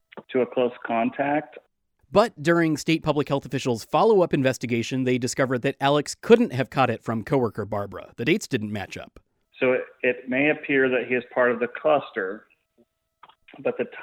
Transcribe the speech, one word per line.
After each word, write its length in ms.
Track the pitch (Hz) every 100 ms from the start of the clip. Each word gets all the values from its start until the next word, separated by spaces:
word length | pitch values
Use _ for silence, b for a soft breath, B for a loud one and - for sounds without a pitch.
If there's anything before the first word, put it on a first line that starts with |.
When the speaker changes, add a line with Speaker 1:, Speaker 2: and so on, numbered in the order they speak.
| _ - -
Speaker 1:
to 100 | 131
a 60 | 120
close 260 | - 123 -
contact. 760 | - 117 120 123 139 147 - - - _ _ _ _
Speaker 2:
But 340 | 190 226 -
during 340 | 147 170 165 147
state 240 | - 160
public 260 | 160 147 139
health 160 | 139
officials' 400 | 131 135 131 113
follow-up 520 | - 151 208 208 165 151
investigation, 680 | 131 127 117 117 113 131
they 140 | 127 127
discovered 460 | 120 - 127 127
that 120 | 139 -
Alex 320 | 139 147 143
couldn't 400 | - - 226 240
have 160 | 123 131
caught 220 | 147 123
it 120 | 110
from 200 | - 113
coworker 420 | - 143 117 - 101
Barbara. 480 | 104 101 90 - -
The 60 |
dates 240 | 123 214 -
didn't 240 | 127 107
match 260 | 104 90 87
up. 220 | - - _ _ _ -
Speaker 1:
So 120 | 131
it, 100 | 127 - _
it 260 | 127 123 -
may 220 | 127 147
appear 380 | 147 - 139 131
that 180 | 127 120
he 80 | 127
is 80 | -
part 180 | 131 123
of 80 | 113
the 80 | 117
cluster, 760 | - 156 143 - 113 95 107 - _ _ _ _ _ _ _ - _ - -
but 220 | 135 -
the 80 | 120 -